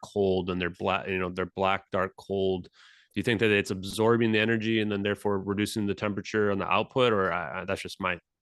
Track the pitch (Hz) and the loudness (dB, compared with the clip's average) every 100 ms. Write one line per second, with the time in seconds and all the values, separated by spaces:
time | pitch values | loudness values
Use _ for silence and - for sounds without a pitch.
0 | - 104 98 92 90 90 87 85 98 95 | -4 0 2 2 0 -2 -4 -2 -2 -2
1 | - 92 90 90 87 - 95 95 - 92 | -2 -2 -2 -4 -4 0 0 0 -2 -2
2 | 95 - - 98 95 92 90 _ - - | -2 -6 -6 -2 0 -2 -6 _ -20 -20
3 | _ 104 110 107 113 101 98 95 98 104 | _ -4 0 2 4 4 2 -4 -4 0
4 | 110 117 117 107 110 113 110 113 107 101 | 4 4 4 2 2 2 0 0 0 0
5 | 101 101 104 98 98 101 104 113 101 95 | -2 -2 -2 -2 -2 -2 0 -2 -2 -2
6 | 104 101 - 110 104 98 92 98 110 135 | -4 -4 -2 0 2 0 0 0 0 2
7 | 123 104 92 85 76 92 92 95 92 - | 4 4 2 0 -4 -6 -4 -4 -6 -4
8 | 92 87 - _ | -4 -4 -8 _